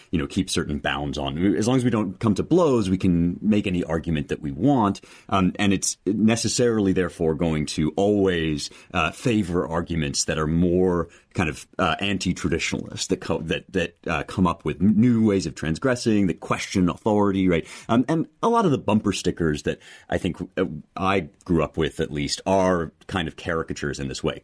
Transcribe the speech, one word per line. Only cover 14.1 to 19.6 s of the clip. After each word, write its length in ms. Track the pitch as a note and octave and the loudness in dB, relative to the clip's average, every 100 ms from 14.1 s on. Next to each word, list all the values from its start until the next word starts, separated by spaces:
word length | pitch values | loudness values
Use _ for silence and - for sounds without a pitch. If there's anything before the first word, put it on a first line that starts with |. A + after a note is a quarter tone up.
| D2+ | -4
come 240 | - - F2+ | -4 0 2
up 180 | D#2+ | 2
with 160 | D2+ B1+ | -4 0
new 460 | G2 G#2 B2 A2+ A2 | 2 4 4 4 4
ways 200 | G2 D#2+ | 2 0
of 100 | - | -4
transgressing, 720 | D2+ D#2+ C3+ A#2+ A#2 G#2 F#2+ | -4 -2 0 0 2 4 2
that 100 | - | 0
question 500 | - A2 - G2+ F2 | -4 -4 -2 0 2
authority, 600 | - A2+ G#2 G2+ G2 F#2 | 0 0 2 2 2 2
right? 180 | E2 - - - | 2 -2 -10 0
Um, 160 | A#2 B2 | 0 2
and 200 | E3 - _ | 0 -4 _
a 80 | A3+ | 0
lot 160 | A#3 | 2
of 60 | F#3+ | 2
the 80 | B2 | 0
bumper 340 | - G#2+ G#2 | 2 0 0
stickers 520 | - F2+ - D#2+ D2 | -2 -2 0 0 0